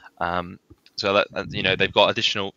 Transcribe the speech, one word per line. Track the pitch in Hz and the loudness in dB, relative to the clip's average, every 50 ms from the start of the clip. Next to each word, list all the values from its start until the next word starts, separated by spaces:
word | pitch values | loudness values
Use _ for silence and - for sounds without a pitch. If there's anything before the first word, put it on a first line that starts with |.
| - - _ - | -20 -18 _ -8
Um, | 85 87 87 90 87 87 92 - _ - - _ _ _ _ | -6 -4 -4 -4 -6 -8 -12 -18 _ -20 -20 _ _ _ _
so | - - 101 98 | -4 -2 2 2
that, | 101 - - | 2 2 0
that, | - - 95 80 98 | -2 -8 -8 -6 -6
you | 104 98 | -2 -2
know, | 95 95 | 0 0
they've | 90 98 95 - | 2 0 2 4
got | 110 101 90 | 4 4 4
additional, | 98 117 110 - - 107 98 98 - | 4 0 -2 -2 -2 -4 -6 -8 -8